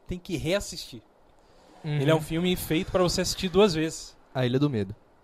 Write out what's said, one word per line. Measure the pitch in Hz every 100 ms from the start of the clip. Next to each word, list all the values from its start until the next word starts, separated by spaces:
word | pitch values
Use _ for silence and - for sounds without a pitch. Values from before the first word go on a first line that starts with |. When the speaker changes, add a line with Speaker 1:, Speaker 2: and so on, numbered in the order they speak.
| -
Speaker 1:
tem | 180
que | - 156
reassistir. | 143 196 - 175 - 110 - _ _ _ _ _ _ -
Speaker 2:
Uhum. | 156 147
Speaker 1:
Ele | 139
é | 160
um |
filme | 156 160 180 180
feito | - 160 185
pra | 190
você | 180 185
assistir | 175 - 190
duas | 175 208
vezes. | 156 160 - - - _
Speaker 3:
A | 131 123
Ilha | 131
do | 147
Medo. | 117 95 107 _ _